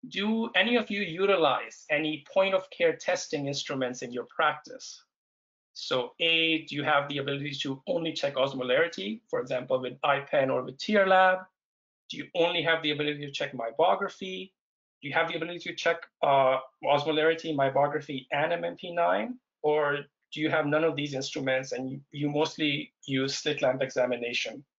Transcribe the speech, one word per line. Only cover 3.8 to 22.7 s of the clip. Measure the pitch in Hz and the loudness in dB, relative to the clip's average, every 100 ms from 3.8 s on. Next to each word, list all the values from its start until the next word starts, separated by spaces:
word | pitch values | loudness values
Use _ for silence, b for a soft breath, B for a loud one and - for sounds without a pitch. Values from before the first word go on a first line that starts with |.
| 127 123 | -4 -4
in | 123 | -8
your | 123 117 | -8 -10
practice? | - 156 147 - - - - _ _ _ _ _ _ _ | 0 0 0 -12 -16 -16 -18 _ _ _ _ _ _ _
So | - - 131 120 _ | -14 -4 -2 -2 _
A, | 170 165 165 160 - | 0 2 2 0 -2
do | |
you | 143 | -6
have | 147 143 143 | 2 2 2
the | 143 | -4
ability | 139 139 147 135 | -4 -4 -6 -6
to | 143 135 - | -6 -6 -4
only | 175 165 | -2 -2
check | 156 143 | -2 -4
osmolarity, | 139 135 135 127 131 170 - 196 220 _ | 0 -2 -2 0 2 2 -2 -8 -8 _
for | 139 | -6
example, | 131 127 135 131 | -4 -6 -2 -2
with | 127 131 | -2 -4
I | 151 139 | 0 0
pen | 139 151 135 | 0 0 2
or | 131 | 0
with | 127 135 | -4 -8
Tear | - 214 190 | 0 4 6
Lab? | 185 185 185 185 _ _ _ _ _ _ | 8 6 4 -4 _ _ _ _ _ _
Do | 151 | -12
you | 139 | -8
only | 175 170 175 | 2 2 2
have | 160 160 | 0 0
the | 151 | 0
ability | 147 147 147 | -2 -2 -4
to | 143 | -8
check | - 139 | -6 -6
mibography? | 127 117 113 170 190 190 - 190 185 190 _ _ _ _ _ | -6 -8 2 2 4 -2 -8 -10 -10 -12 _ _ _ _ _
Do | 143 | -4
you | |
have | 147 165 | -2 0
the | 170 | -2
ability | 165 175 | -6 -8
to | 175 | -10
check, | 170 170 170 - _ | -2 0 0 -4 _
uh, | 147 139 135 131 - _ | 4 6 6 4 -2 _
osmolarity, | - 143 147 156 156 160 165 147 | 2 2 2 2 2 2 -2 2
mibography, | 135 131 143 151 143 135 - | 2 4 2 0 -6 -10 -4
and | 147 156 | -2 0
M | 170 | 0
M | 170 - | -4 -6
P | 180 | -6
nine? | 170 170 190 233 247 _ _ | 0 2 2 -2 -8 _ _
Or | 151 151 143 143 143 _ _ | 0 2 2 0 -6 _ _
do | - | -4
you | 151 | 0
have | 156 147 | 2 2
none | 151 | 4
of | 165 | 2
these | 143 147 | 0 -4
instruments | 135 139 151 135 131 135 | -4 -6 -4 0 0 -2
and | 123 131 | -6 -6
you, | 139 - | -8 -12
you | 143 147 | -4 -2
mostly | 147 151 - 156 | 0 -2 0 -2